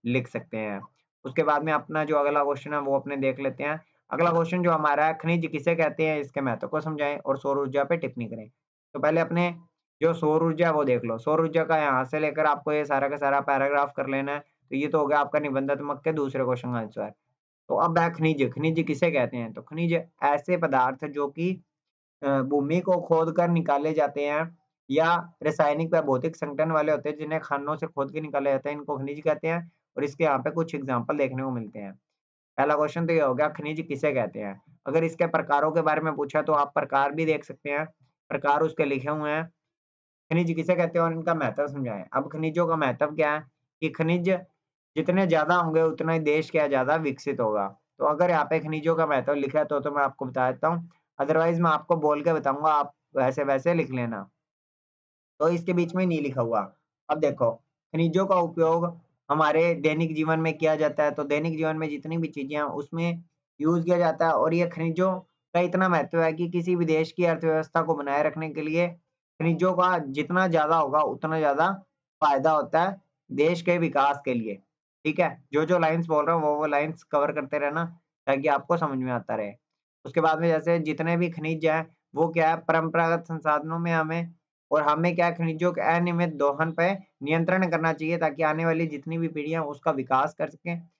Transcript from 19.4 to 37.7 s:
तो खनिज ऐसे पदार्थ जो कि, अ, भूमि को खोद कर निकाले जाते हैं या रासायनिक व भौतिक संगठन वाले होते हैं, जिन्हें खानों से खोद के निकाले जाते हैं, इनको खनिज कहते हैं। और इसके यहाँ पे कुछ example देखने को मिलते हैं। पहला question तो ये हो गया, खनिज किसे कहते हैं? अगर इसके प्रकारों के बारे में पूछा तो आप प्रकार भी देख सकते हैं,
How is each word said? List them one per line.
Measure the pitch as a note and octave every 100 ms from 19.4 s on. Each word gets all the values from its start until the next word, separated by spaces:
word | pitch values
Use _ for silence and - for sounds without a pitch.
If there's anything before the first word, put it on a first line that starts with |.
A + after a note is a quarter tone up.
| A2+
तो | G#2+
खनिज | - D#3 E3+ E3 - -
ऐसे | C#3 C#3+ F3+ F3+
पदार्थ | D#3 C3 B2+ C3+ D3
जो | C#3+ C#3+
कि, | D#3+ F3 F#3 _ _ _ _ _ -
अ, | C#3 C#3
भूमि | C3 D3 C#3+ F3
को | F#3 F3
खोद | F3 D#3+ E3 E3
कर | F3
निकाले | E3+ D3 C#3+ D#3
जाते | D#3 C#3+ D3 C#3+
हैं | D3 E3+ - _ _ -
या | C#3+ E3 E3+ - -
रासायनिक | D#3 D#3 D3 D3+ E3 E3
व |
भौतिक | D3 B2+ D#3+ -
संगठन | D3 C#3+ D#3+
वाले | D#3 D3+
होते | D3 D3
हैं, | D3+
जिन्हें | D#3 D#3+
खानों | - C#3+ C#3+ D#3
से | E3
खोद | C#3+ C3+
के | D#3
निकाले | D3+ C#3+ C#3
जाते | C3+ C#3+
हैं, | D3
इनको | C#3+ C#3
खनिज | C#3 D3
कहते | D#3 D3+ D#3+
हैं। | E3+ E3+ _ _ -
और |
इसके | C#3+ C#3+
यहाँ | D#3 C3
पे | B2
कुछ | E3 E3 C#3+
example | C3+ A#2+ B2 D3
देखने | C3+ B2+
को | C3+
मिलते | B2 G#2+ G#2+
हैं। | G2 G2 _ _ _ _ _ -
पहला | C#3+ D3+
question | D3+ E3+ E3
तो |
ये | D#3+
हो | C#3 B2+
गया, | D3+
खनिज | D3+ D3+ D#3 D#3+
किसे | C3 D3+
कहते | C3 G#2 G#2
हैं? | G#2 F#2+ _ _ C3+
अगर | D#3+
इसके | E3 E3 E3+
प्रकारों | D#3 - C#3+ D#3
के | E3
बारे | D#3 D#3
में | D#3+ C#3+
पूछा | C#3 D3+
तो | C#3+
आप | D3 C#3+ D3+
प्रकार | - C#3 C#3
भी | D3+ D#3
देख | D3+
सकते | - C3+
हैं, | C#3+